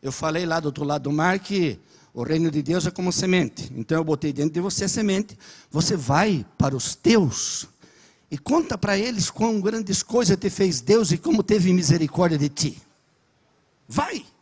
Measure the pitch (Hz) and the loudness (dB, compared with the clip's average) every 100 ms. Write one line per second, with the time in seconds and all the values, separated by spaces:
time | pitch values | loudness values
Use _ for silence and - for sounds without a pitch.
0 | 135 131 160 160 180 165 151 143 147 147 | -8 -6 -4 -2 -2 -2 -2 -4 -4 -4
1 | 135 151 165 190 190 196 165 101 _ _ | -2 0 0 0 -2 -2 -2 -4 _ _
2 | _ - 120 160 165 147 139 175 165 180 | _ -10 -2 0 0 0 -2 -2 -2 -4
3 | 180 170 190 185 135 - - 127 113 160 | -4 -2 2 2 0 -4 -14 -12 -2 -2
4 | 160 147 151 135 147 156 190 185 196 233 | 0 -2 -2 -2 -2 -2 -4 -4 -4 -2
5 | 214 190 208 - - - - 147 170 190 | 0 0 -2 -10 -20 -20 -8 -2 0 -2
6 | 123 139 214 175 104 _ 139 135 - - | 0 2 4 0 -4 _ 0 0 -6 -2
7 | - 233 160 98 - - - _ - _ | 4 4 4 0 -6 -8 -12 _ -20 _
8 | _ _ _ 147 - 302 330 220 202 196 | _ _ _ -12 0 0 0 -2 0 0
9 | 226 226 165 - 220 220 196 220 196 185 | 0 -2 -4 0 0 2 0 -2 -2 -4
10 | - 233 233 190 202 - 196 151 120 214 | 0 2 4 2 0 0 0 0 4 4
11 | 220 175 - 226 190 208 180 180 156 170 | 4 0 2 0 2 2 4 4 4 2
12 | 156 - 175 156 143 143 147 - _ _ | 2 2 2 2 -2 -2 -6 -6 _ _
13 | _ _ _ _ _ _ _ _ _ 113 | _ _ _ _ _ _ _ _ _ -4
14 | 349 - - _ | -2 -4 -12 _